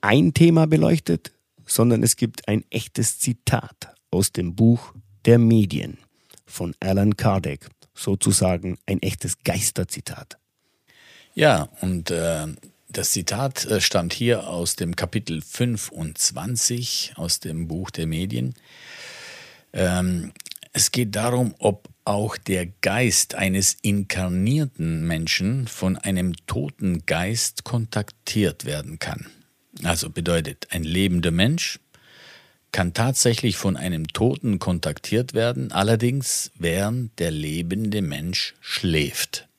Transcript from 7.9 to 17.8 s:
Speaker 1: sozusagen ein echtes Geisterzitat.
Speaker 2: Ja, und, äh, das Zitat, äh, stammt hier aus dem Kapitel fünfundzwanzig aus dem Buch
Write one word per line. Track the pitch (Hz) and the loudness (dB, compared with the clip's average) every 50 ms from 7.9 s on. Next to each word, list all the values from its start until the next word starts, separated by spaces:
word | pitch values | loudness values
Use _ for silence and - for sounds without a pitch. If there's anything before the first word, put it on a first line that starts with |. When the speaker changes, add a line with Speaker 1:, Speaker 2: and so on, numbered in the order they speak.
| _ | _
Speaker 1:
sozusagen | - - - 98 98 - - 98 - - 92 92 87 92 92 87 - _ | -10 -4 -2 -2 0 2 2 2 4 4 2 2 0 -2 -6 -8 -8 _
ein | - 98 92 | -4 -4 -2
echtes | - 92 - - - 85 - _ _ | -2 -2 -4 -4 -6 -6 -6 _ _
Geisterzitat. | - 87 98 - - - - 92 - - - - - - - - _ - _ _ _ _ _ _ _ _ _ _ _ _ _ - - - - - _ _ | -2 -2 0 -2 -2 -2 -2 -4 -4 -4 -10 -10 -12 -12 -14 -14 _ -20 _ _ _ _ _ _ _ _ _ _ _ _ _ -20 -20 -20 -20 -20 _ _
Speaker 2:
Ja, | - 151 151 123 85 73 - _ - | 2 4 4 6 4 2 -4 _ -6
und, | - 92 92 87 82 - | -2 -2 -2 -2 -2 -2
äh, | 87 85 82 85 82 80 78 78 76 - - - _ _ _ _ | -2 0 0 0 -2 -2 -4 -8 -10 -14 -18 -20 _ _ _ _
das | - - - - | -8 -4 -2 -2
Zitat, | - 104 87 - 101 104 135 139 131 - - | 0 0 -2 -2 -2 -2 -2 -4 -4 -4 -2
äh, | - 107 101 | 0 0 2
stammt | 90 - - 98 85 85 - | 2 2 2 2 0 0 -2
hier | - 120 120 120 104 - - | -2 2 2 2 2 0 -4
aus | 87 87 85 85 - | -4 -4 -2 -2 -2
dem | - 92 85 87 | -2 -4 -4 -2
Kapitel | - - 90 - 107 - - 82 78 | -4 -4 -2 -2 -4 -4 -2 -6 -6
fünfundzwanzig | 76 - - - 123 123 117 101 - - - - 82 78 78 - - - - - 87 104 127 113 - - 120 120 123 123 - - - - - | -6 -8 -2 -2 0 0 0 -2 -6 -8 -8 -8 -8 -8 -4 -2 -2 -2 -2 -4 -6 -4 -4 0 0 0 -2 -2 -4 -4 -4 -4 -4 -6 -6
aus | - 82 85 - - | -8 -2 -2 -2 -2
dem | - - 80 82 82 78 | -2 -6 -6 -4 -4 -4
Buch | 78 87 | -4 -6